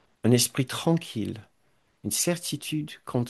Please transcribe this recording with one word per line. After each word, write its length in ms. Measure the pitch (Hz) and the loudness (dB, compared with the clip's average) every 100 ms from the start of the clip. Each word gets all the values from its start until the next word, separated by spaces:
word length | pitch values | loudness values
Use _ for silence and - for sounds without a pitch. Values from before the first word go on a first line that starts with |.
| _ _ | _ _
Un 80 | 113 | 4
esprit 360 | 123 - - 131 | 6 4 0 -4
tranquille, 720 | - - 165 - 110 98 104 - _ _ _ _ _ | -2 2 2 0 -6 -6 -8 -14 _ _ _ _ _
une 80 | - | -6
certitude 800 | - - 170 - 147 - 156 151 - | -2 0 -2 -4 -8 -4 -4 -4 -10
quant 200 | - 123 120 | -4 -2 0